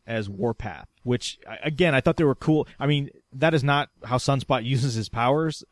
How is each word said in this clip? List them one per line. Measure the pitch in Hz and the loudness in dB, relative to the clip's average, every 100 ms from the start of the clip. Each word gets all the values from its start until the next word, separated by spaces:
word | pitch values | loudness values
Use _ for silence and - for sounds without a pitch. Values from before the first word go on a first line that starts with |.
| - | -6
as | 113 101 | -6 -6
Warpath, | 95 113 113 104 73 - _ | -4 -4 -4 -8 -12 -16 _
which, | 120 123 - - - | -2 -2 -4 -12 -14
I, | 113 | -8
again, | 151 147 175 | -6 -2 0
I | 135 | 2
thought | 165 160 | 2 4
they | |
were | 151 | 2
cool. | 127 - 151 - - | 2 2 2 0 -4
I | 139 | 0
mean, | 147 143 - _ | 0 -2 -10 _
that | 135 160 | -2 2
is | 160 | 2
not | 139 143 139 _ | 2 0 -2 _
how | 113 123 | -4 -2
Sunspot | - 139 - 131 | 2 0 0 0
uses | 120 131 131 | 0 0 0
his | 113 104 | -2 -4
powers, | 117 120 151 160 - - | 0 2 2 0 -4 -10